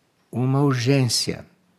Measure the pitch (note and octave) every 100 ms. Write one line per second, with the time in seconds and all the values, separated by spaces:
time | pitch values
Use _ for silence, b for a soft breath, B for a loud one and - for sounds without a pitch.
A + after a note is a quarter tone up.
0 | _ _ _ A#2 B2+ C3+ C#3+ B2 A#2 C#3
1 | B2 - - E2+ - _ _